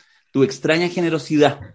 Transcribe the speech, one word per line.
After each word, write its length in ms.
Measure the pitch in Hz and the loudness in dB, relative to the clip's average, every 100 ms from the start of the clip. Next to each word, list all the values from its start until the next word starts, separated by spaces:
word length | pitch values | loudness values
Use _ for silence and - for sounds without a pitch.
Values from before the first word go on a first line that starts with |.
| _ _ _ | _ _ _
tu 100 | 139 | 0
extraña 460 | 135 - 160 160 175 | 0 0 -2 0 0
generosidad, 720 | 175 170 160 - 151 147 - - | -2 -2 -2 -2 2 2 2 -8